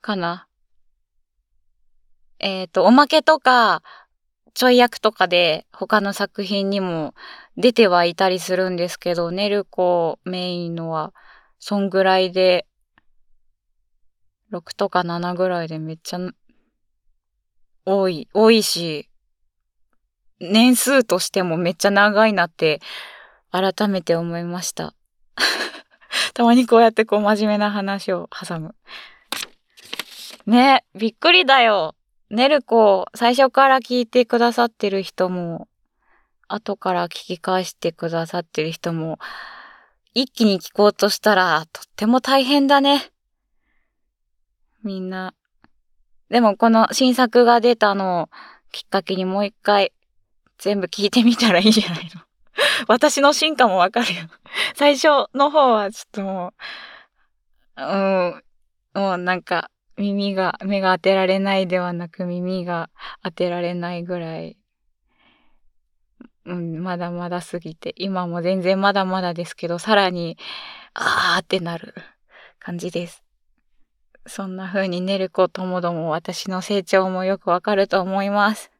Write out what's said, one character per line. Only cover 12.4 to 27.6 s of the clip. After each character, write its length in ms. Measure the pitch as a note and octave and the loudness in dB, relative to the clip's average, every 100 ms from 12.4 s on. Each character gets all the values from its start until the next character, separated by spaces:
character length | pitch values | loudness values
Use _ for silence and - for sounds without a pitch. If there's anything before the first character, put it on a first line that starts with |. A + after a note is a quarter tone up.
| F#3 F3+ - _ _ _ _ _ _ _ _ _ _ _ _ _ _ _ _ _ _ | 2 2 -2 _ _ _ _ _ _ _ _ _ _ _ _ _ _ _ _ _ _
六 220 | F#3 - | -14 -14
と 160 | - G3+ | -6 -2
か 140 | F3+ | -2
七 300 | F3 E3+ F3 | -4 -6 -6
ぐ 160 | F3+ F#3 | -4 -2
ら 140 | F3+ | -4
い 40 | E3 | -6
で 120 | D#3+ | -10
め 140 | D#3 | -10
っ 40 | D#3+ | -12
ち 120 | - | -12
ゃ、 60 | F3+ F3+ - _ _ _ _ _ _ _ _ _ _ _ _ _ _ - | -10 -10 -14 _ _ _ _ _ _ _ _ _ _ _ _ _ _ -2
多 220 | G3 F#3+ | 0 0
い、 220 | E3 - G3 | -4 -6 2
多 160 | A3 | 6
い 100 | A3+ | 6
し、 480 | G3+ E3+ E3+ D3+ - _ _ _ _ _ _ _ _ _ _ _ _ _ | 2 -4 -6 -8 -12 _ _ _ _ _ _ _ _ _ _ _ _ _
年 360 | E3 G#3 B3 B3 | -2 4 4 4
数 280 | - C4+ | 2 2
と 140 | A#3 F3+ | 2 -2
し 140 | - | -2
て 100 | - | -4
も 160 | F3+ E3 | -2 -2
め 140 | F3 | -4
っ 40 | D#3+ | 0
ち 120 | G3 | 0
ゃ 20 | |
長 380 | G3 G#3 G#3 A3 | 4 2 4 2
い 60 | |
な 120 | G3+ E3+ | 2 -4
っ 40 | |
て、 320 | _ D#3+ D3 - - - - - _ _ | _ -2 -2 -8 -18 -18 -20 -20 _ _
改 360 | F3+ F#3+ F#3 G#3+ | -2 -2 0 -2
め 160 | F#3+ | -2
て 100 | E3+ E3+ | -2 -2
思 220 | E3+ E3+ | -2 -6
い 60 | |
ま 180 | F3 F3 | -8 -8
し 120 | E3+ | -10
た。 200 | - D#3 _ _ _ _ - | -10 -12 _ _ _ _ -4
<laughs> 1000 | - - - - - _ _ - - | -4 -4 -8 -12 -20 _ _ -6 -6
た 100 | - | 2
ま 100 | A#3 | 4
に 140 | A#3+ B3 | 6 6
こ 100 | A3+ | 6
う 40 | |
や 80 | A3+ | 6
っ 20 | |
て 140 | A3+ A3 | 4 0
こ 120 | G#3 | 2
う 40 | |
真 200 | G#3 G#3+ G#3+ | 2 2 0
面 0 | |
目 100 | |
な 140 | G#3 | 0